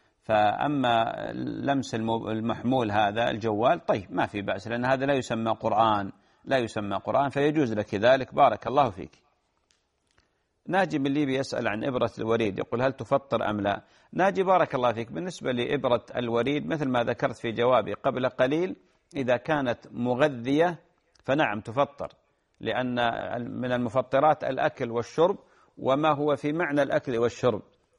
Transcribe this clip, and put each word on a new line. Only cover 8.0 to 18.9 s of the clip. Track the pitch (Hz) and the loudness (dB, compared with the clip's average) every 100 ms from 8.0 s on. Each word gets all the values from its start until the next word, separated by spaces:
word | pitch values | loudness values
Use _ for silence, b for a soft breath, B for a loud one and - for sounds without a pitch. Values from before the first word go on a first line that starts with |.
| 117 135 123 139 | 4 4 2 4
بارك | 135 110 113 | 4 4 0
الله | 135 127 | 2 2
فيك. | 92 73 _ _ _ _ _ _ _ _ _ _ _ _ _ _ _ - | -2 -14 _ _ _ _ _ _ _ _ _ _ _ _ _ _ _ -2
ناجي | 185 175 151 | 0 2 0
من | 139 | 0
ليبيا | 143 139 131 | 0 0 0
يسأل | 131 - 113 | -2 -2 -2
عن | 107 | -2
إبرة | 127 123 117 - | -2 0 -2 -2
الوريد، | 113 113 107 95 | 0 0 0 -2
يقول | - 120 | -4 -2
هل | 135 | -2
تفطر | - 113 139 - 117 98 | -2 -2 -2 0 -2 0
أم | 104 | 0
لا؟ | 101 98 b b b | 0 -2 b b b
ناجي | - 190 190 | 0 2 2
بارك | 185 180 151 135 | 4 4 2 2
الله | 123 | 0
فيك، | 113 117 | 0 -6
بالنسبة | 160 180 - 135 | -8 -8 -6 -4
لإبرة | 123 120 139 123 120 - - | -2 -2 -2 0 0 0 -6
الوريد | 120 117 123 147 - | -2 0 0 -2 -2
مثل | 156 139 | -4 0
ما | 123 | 0
ذكرت | 120 120 139 123 | 0 -2 -4 -4
في | 117 | -6
جوابي | 110 120 123 101 | 0 4 4 2
قبل | 104 135 127 127 | -4 -4 -2 -2
قليل، | - 131 156 185 - _ | 0 2 2 -2 -6 _